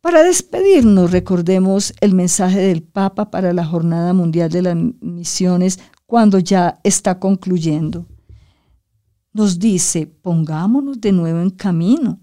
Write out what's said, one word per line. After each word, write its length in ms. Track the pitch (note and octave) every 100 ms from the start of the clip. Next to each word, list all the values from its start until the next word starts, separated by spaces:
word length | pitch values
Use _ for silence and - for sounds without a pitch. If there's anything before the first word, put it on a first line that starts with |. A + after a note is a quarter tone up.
Para 220 | E4+ E4+
despedirnos, 880 | E4+ F4+ - - G4 F#4 A#3 G3 F3
recordemos 840 | F3+ E3+ F3+ E3+ F#3+ F#3 G3 G3 -
el 140 | G3+
mensaje 460 | F#3 F3+ - F#3 G3
del 220 | F#3+ E3
Papa 480 | - - F#3+ F#3+ G#3
para 220 | F#3 F#3
la 120 | F3
Jornada 480 | D#3+ E3+ E3 E3+ F3
Mundial 380 | F#3 E3+ E3 E3
de 120 | E3+
las 140 | F3+ E3+ E3+ -
Misiones 800 | - F3 E3+ - F#3 F3+ F#3 F#3 - _ _
cuando 320 | A#3 G#3+ F#3+
ya 400 | F3 G3 F3 -
está 340 | - - - F#3
concluyendo. 880 | F#3+ F#3+ F#3+ F3+ D#3+ D3+ D#3 E3+ E3+ - _ - _ _ _ _ _ _ _ _ _
Nos 260 | G#3 G#3 F3
dice: 480 | A3 F#3 - E3+ D#3
"Pongámonos 960 | _ F#3 E3 D#3 D#3 F#3+ C4 C#4 C4
de 120 | G#3
nuevo 280 | F#3 E3 E3
en 100 | F#3
camino 680 | F#3 G3+ E3 E3+ D4 A#3+ E3+